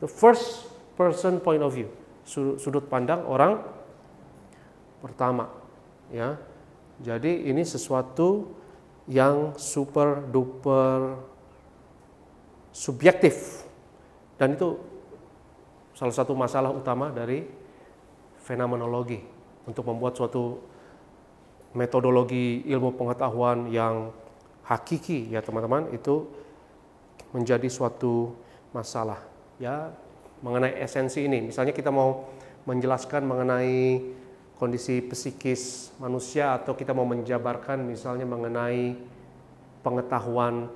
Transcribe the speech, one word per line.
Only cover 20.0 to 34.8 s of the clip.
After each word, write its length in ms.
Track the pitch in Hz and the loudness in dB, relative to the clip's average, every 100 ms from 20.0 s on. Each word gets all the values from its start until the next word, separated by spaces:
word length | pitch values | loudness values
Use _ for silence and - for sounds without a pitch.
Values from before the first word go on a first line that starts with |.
| 123 123 | -4 -2
suatu 400 | 120 127 120 123 - - - - - - - - - - - | -2 -2 -4 -6 -14 -20 -20 -20 -20 -20 -20 -20 -20 -20 -10
metodologi 880 | 123 123 131 127 123 120 127 123 120 - | -2 0 4 6 6 4 2 0 0 0
ilmu 240 | 131 123 | 0 0
pengetahuan 720 | 127 120 123 131 113 120 120 120 | 0 -2 -2 -2 2 2 2 0
yang 400 | 113 113 113 110 - - - - - - | 0 0 0 -6 -12 -20 -20 -20 -12 -2
hakiki, 640 | 117 - 165 - 156 110 | -2 -2 -6 -2 -4 -2
ya, 80 | 110 | -4
teman-teman, 480 | 107 110 113 135 160 | -4 -4 0 0 0
itu 340 | 117 - 147 151 - - - - - - - - - - | -4 0 0 -2 -12 -20 -20 -20 -20 -20 -20 -20 -20 -8
menjadi 320 | 123 120 120 131 | -4 2 2 0
suatu 680 | 127 123 - 123 117 117 120 - - - 120 | -2 -2 0 0 2 0 -6 -20 -20 -14 -10
masalah, 480 | 113 120 110 101 - - - - | -8 -4 -4 -6 -12 -20 -20 -10
ya, 320 | 123 147 160 160 - - - - | -8 -6 -8 -14 -20 -20 -20 -12
mengenai 320 | 123 123 127 - | -4 2 2 0
esensi 400 | 127 139 131 151 | -4 -2 -2 0
ini. 160 | 143 127 | 0 0
Misalnya 320 | 113 127 131 | 0 -2 0
kita 160 | 147 143 | 0 0
mau 400 | 135 131 131 - - - - - | 4 4 2 -6 -16 -20 -14 -6
menjelaskan 560 | 123 127 127 - 147 | -2 0 0 -2 -2
mengenai 800 | 135 127 127 123 127 127 127 127 127 - - - - - | 0 0 2 2 2 4 4 2 -2 -12 -18 -20 -20 -4
kondisi 400 | 123 123 | -2 -2